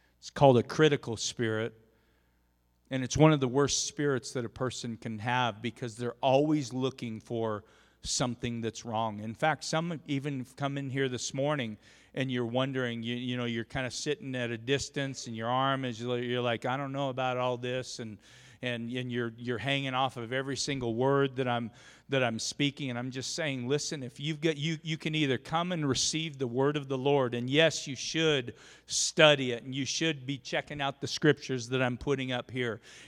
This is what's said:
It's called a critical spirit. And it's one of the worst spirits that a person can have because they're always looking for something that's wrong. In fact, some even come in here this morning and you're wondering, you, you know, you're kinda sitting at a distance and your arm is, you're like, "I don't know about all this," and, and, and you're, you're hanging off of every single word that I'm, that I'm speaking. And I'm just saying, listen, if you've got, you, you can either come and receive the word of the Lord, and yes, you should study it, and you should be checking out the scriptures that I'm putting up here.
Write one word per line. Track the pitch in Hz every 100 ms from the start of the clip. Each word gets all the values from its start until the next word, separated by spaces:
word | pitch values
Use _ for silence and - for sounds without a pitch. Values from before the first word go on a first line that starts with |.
| _ _
It's | -
called | - 143 120
a |
critical | 107 - 156 143 - 110
spirit. | - - 113 110 117 113 _ _ _ _ _ _ _ _ _ _ _
And | 131
it's | 123 -
one | 156
of | 151
the | 131
worst | 127 139 - -
spirits | - 147 131 -
that | 131
a | 117
person | - 127 - 120 110
can | 120 110
have | 113 123 123 104
because | 117 - 123 110
they're | 120 -
always | 135 135 151 151 123
looking | 123 127 127 120 110
for | - 120 113 104 - - _ _
something | - - 131 120 120 117
that's | 113 -
wrong. | 120 110 113 104
In | 110
fact, | 110 156 147
some | - 160 170 160 -
even | 139 143 135 123 -
come | 139 139
in | 139
here | 131 135
this | 123 -
morning | 135 143 147 113 107 - - -
and | - 135
you're | 123
wondering, | 117 120 135 131 123 117
you, | 113 120
you | 127 123
know, | 120
you're | 117
kinda | 113 139 127
sitting | - 151 143 139
at | 127 120
a | 117
distance | 113 139 - 147 135 127 -
and |
your | 113 113
arm | 127 135 135 131
is, | 110
you're | 123 123 123 123
like, | 120 117 127
"I | 131
don't | 139
know | 139 139
about | 127 127 123
all | 127 123
this," | 123 127 123 -
and, | 113 104 - - - -
and, | 123 120 117
and | 127 123
you're, | 120 117 113
you're | 123 120
hanging | 120 139 135
off | 127 131 123
of | 113
every | 131 135 127
single | - 139 120
word | 113 131 139 139 123
that | 127
I'm, | 120 117 - - - -
that | 135
I'm | 123 110
speaking. | - - 143 139 139
And | 120
I'm | 127
just | 127 123
saying, | - 160 135 120
listen, | 147 - 156
if | 123 -
you've | 147 151
got, | 160 147
you, | 156 156
you | 156 156
can | 165
either | 156 143 120
come | - 160 175
and | 175 143
receive | 127 - 160 160 139
the | 131
word | 117 139 151
of | 139
the | 135
Lord, | 135 143 123
and | 120 123
yes, | 143 160 - -
you | 127
should | - 160 160 143 120 - - - -
study | - - - 156 147 127
it, | 117
and | 131
you | 135 131
should | - 160 147 127
be | 139
checking | - 160 - 147
out | 139 139
the | 139
scriptures | - 151 143 - 131 117
that | 127
I'm | 127 123
putting | - 135 131
up | 123 120
here. | 127 123 104 - -